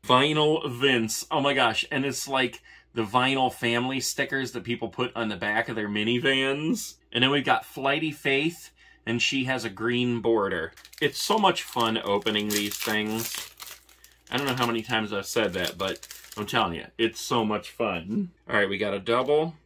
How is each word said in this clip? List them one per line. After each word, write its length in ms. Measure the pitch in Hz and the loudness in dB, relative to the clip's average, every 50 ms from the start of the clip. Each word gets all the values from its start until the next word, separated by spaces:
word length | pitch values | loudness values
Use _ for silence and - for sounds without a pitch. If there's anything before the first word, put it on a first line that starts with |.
| - | 4
Vinyl 640 | - 127 127 139 151 156 151 151 151 156 156 - 143 | 4 4 6 6 4 4 4 4 4 2 2 -2 -6
Vince. 560 | 123 120 131 139 131 120 113 110 - - - - | -4 0 2 4 4 4 2 0 -4 -6 -6 -2
Oh 80 | 151 151 | 0 2
my 140 | 135 143 139 | 2 2 4
gosh. 320 | 135 127 120 - - - - | 4 2 2 2 0 -4 -2
And 160 | 147 139 135 | -2 -2 -2
it's 220 | 139 123 - - | -2 -4 -6 -4
like 340 | 139 135 131 131 120 - - _ - - - _ _ _ | 0 0 2 2 0 -2 -10 _ -20 -20 -20 _ _ _
the 100 | 120 113 | -4 -4
vinyl 480 | 98 104 127 127 131 135 135 131 127 | 2 2 2 2 4 2 2 0 0
family 480 | - - - 117 117 120 123 131 135 127 | 0 -2 -2 0 0 2 0 0 -2 -4
stickers 520 | 117 - - - 135 - - 135 135 120 | -4 -4 -2 -2 -2 -2 -2 -4 -4 -4
that 120 | - 120 - | -6 -8 -6
people 260 | 117 120 113 120 104 | -4 -4 -4 -4 -8
put 260 | - - 127 123 - | -4 -4 -4 -4 -2
on 140 | 117 117 107 | -4 -4 -4
the 60 | 104 | -2
back 340 | 87 104 104 104 113 117 - | -4 -2 0 0 0 0 -2
of 60 | 123 | -2
their 140 | 110 104 104 | -4 -4 -2
minivans. 1040 | 104 107 107 113 123 123 123 135 135 131 135 135 135 147 151 165 254 208 - - - _ _ _ | -2 0 0 2 0 2 2 2 2 2 2 0 0 0 0 -2 -2 -2 -4 -10 -12 _ _ _
And 120 | - 117 127 | 0 2 4
then 80 | 135 | 4
we've 140 | 143 143 131 | 4 2 4
got 200 | 135 120 - - | 4 2 2 2
Flighty 460 | - - 143 131 139 143 156 160 156 | -6 -10 -2 0 0 0 2 0 -4
Faith, 600 | 147 - - 143 135 135 147 165 175 - - - _ _ - - - _ _ | -6 -4 0 2 2 2 2 0 -2 -4 -18 -20 _ _ -20 -20 -20 _ _
and 160 | 113 113 120 | -2 0 2
she 240 | - - 135 135 127 | 2 2 2 0 0
has 200 | 131 131 123 110 | 0 -2 -2 -2
a 40 | 113 | -6
green 520 | 98 95 113 120 123 123 123 123 120 117 | -6 -2 0 0 2 2 2 2 0 0
border. 520 | 101 120 117 110 101 98 95 85 80 82 - - - - - - | 2 2 4 4 2 2 0 -2 -4 -6 -10 -16 -20 -20 -6 -2
It's 200 | 151 143 - - | -2 -2 0 -2
so 160 | - - 202 | 0 2 2
much 260 | - 208 185 175 - - | 4 4 4 4 2 -4
fun 360 | - - 123 117 113 110 113 - | -6 0 0 2 2 2 0 0
opening 460 | 101 101 101 101 113 107 104 104 107 | 0 0 0 0 0 0 0 0 0
these 280 | 104 104 104 104 - | 0 0 -2 -2 -4
things. 560 | - - 117 107 107 107 107 107 113 117 - - - - - - _ - - - - _ - - _ - - - _ _ - | -4 -2 -2 0 0 0 -2 -2 -4 -4 -4 -6 -8 -10 -12 -16 _ -18 -18 -18 -20 _ -20 -20 _ -20 -20 -20 _ _ -6
I 80 | - | -4
don't 100 | 127 143 | -2 -2
know 80 | 135 127 | 0 0
how 120 | 131 123 | 0 0
many 140 | 117 113 113 | 0 0 -2
times 300 | 110 123 120 110 110 104 | -2 -2 -2 -2 0 -2
I've 140 | 104 101 95 | -4 -6 -4
said 280 | - - 120 110 98 87 | -2 0 0 0 2 0
that, 240 | 90 87 87 - | -2 -4 -4 -4
but 300 | 87 95 95 87 - - - - - - - - | -4 -4 -4 -4 -6 -10 -16 -18 -18 -18 -14 -8
I'm 80 | 107 104 | -8 -6
telling 300 | - - 120 107 90 82 | -2 0 0 0 0 -2
you, 100 | 78 - - _ | -6 -10 -12 _
it's 220 | - 117 113 113 - | 0 0 0 0 -4
so 240 | - - 131 120 113 | -4 0 0 0 2
much 280 | 107 107 101 - - | 2 -2 -2 -4 -10
fun. 600 | - - 120 107 92 85 80 95 110 208 196 175 _ _ _ - | -6 -4 -2 -2 -2 -4 -6 -4 -4 -4 -4 -4 _ _ _ -2
All 60 | 98 | 0
right, 140 | 104 101 95 | 0 2 0
we 80 | 98 | 0
got 160 | 95 107 104 98 | -2 -2 -2 -2
a 60 | 98 | -4
double 560 | 95 113 117 123 131 139 147 151 160 170 165 - _ | 0 2 2 2 4 4 4 2 2 0 -4 -12 _